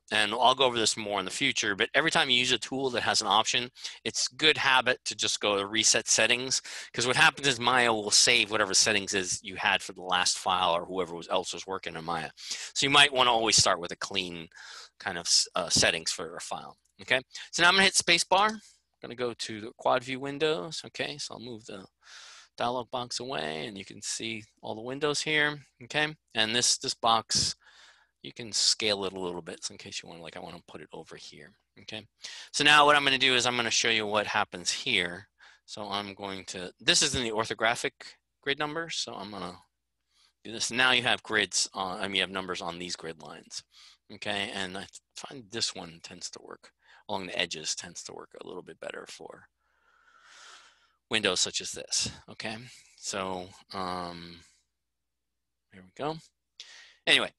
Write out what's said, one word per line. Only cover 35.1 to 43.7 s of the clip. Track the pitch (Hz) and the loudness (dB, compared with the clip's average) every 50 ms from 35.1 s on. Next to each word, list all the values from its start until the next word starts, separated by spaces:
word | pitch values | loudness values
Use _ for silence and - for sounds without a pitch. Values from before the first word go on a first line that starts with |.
| 87 92 95 _ _ _ - - - _ _ | -4 -10 -14 _ _ _ -20 -20 -20 _ _
So | - - 110 104 101 | -16 -12 -12 -8 -6
I'm | 98 101 101 101 98 | -6 -6 -6 -8 -10
going | 98 104 98 95 95 90 | -10 -10 -10 -10 -10 -10
to, | - - 95 90 90 - _ | -12 -10 -10 -10 -12 -12 _
this | 110 147 175 - | 0 2 4 4
is | 165 147 135 | 4 2 0
in | 135 123 | -2 -2
the | 113 107 | -2 -2
orthographic | 107 113 - 110 - 110 113 120 - - 139 - - - - - _ _ _ _ _ | -2 -2 -2 -2 0 2 2 2 0 -2 -6 -6 -10 -16 -20 -20 _ _ _ _ _
grid | - 139 139 139 | -6 -4 -4 -2
number, | 151 147 151 165 165 160 | -4 -4 -4 -6 -8 -6
so | - - - 123 120 | -6 -6 -6 -6 -8
I'm | - 113 104 | -10 -12 -10
gonna | 104 98 90 90 87 87 _ _ _ _ _ _ _ _ _ _ _ _ _ _ _ _ - | -10 -10 -10 -10 -10 -12 _ _ _ _ _ _ _ _ _ _ _ _ _ _ _ _ -14
do | 104 110 | -12 -8
this. | 117 - - | -6 -6 -2
Now | 113 123 131 127 | 0 2 4 4
you | 127 123 120 | 4 4 2
have | 123 107 95 | 2 0 0
grids | - - 110 107 104 92 - - - - - | -2 -2 0 0 0 0 0 -2 -2 -2 -4
on, | 104 95 92 90 - | -4 -4 -4 -4 -4
I | 95 | -4
mean, | 98 98 | -2 0
you | 95 | 0
have | 92 90 | 0 0
numbers | 95 95 95 90 90 87 | -2 -4 -6 -6 -6 -6
on | 98 87 85 87 | -6 -8 -8 -8
these | 90 87 85 | -8 -10 -10
grid | - - 82 82 78 | -10 -10 -12 -12 -12
lines, | 73 76 82 73 - - - - - _ | -16 -18 -18 -18 -18 -16 -14 -14 -14 _